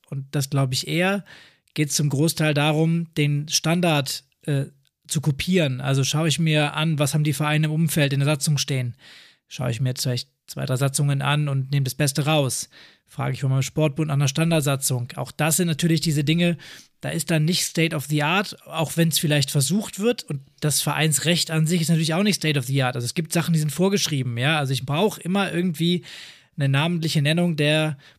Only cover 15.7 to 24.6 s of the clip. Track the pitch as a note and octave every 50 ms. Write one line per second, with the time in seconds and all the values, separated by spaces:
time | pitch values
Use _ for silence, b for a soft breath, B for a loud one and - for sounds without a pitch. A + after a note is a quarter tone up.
15.7 | D#3+ - - E3+ E3 D#3+ - E3+ D3 D3+ D3+ C#3 D#3+ E3+ F3 F3 E3+ B B B
16.7 | B B B B _ _ - C3+ D3+ E3 - - E3+ D#3 D3+ D#3+ F3+ - - -
17.7 | - F3 D#3+ E3 E3+ D3+ C3+ C#3+ D3+ D3 D3 D3+ E3+ G3 G3+ - - - - -
18.7 | D3 D#3+ D#3+ C3+ - E3+ E3 E3 - - - D3+ D3+ D3 C#3 - - D3 C3+ C#3
19.7 | F3 A3 - - - - G3+ A#3+ B3 - - - D#3 C#3 - - _ _ - D3
20.7 | C#3 - - D#3 D3 D3 D3+ D#3+ D3 - - D3+ F3 D#3+ - - D#3+ D#3+ D#3+ D#3
21.7 | - E3+ D#3+ C#3 E3 D#3+ E3 D3+ D#3+ E3+ G#3 G#3+ F#3 - - D#3 D3+ C#3+ A#2+ B2
22.7 | C3+ C#3 C3 B2+ B2+ B2+ A#2+ A#2+ - - D#3+ - - F3 D3 E3+ E3 D#3 D3+ D3+
23.7 | C#3 - F3+ G3 G3+ G3 - - D#3 C3+ B2+ B2 A#2 A#2 B2 D3 D#3+ D3+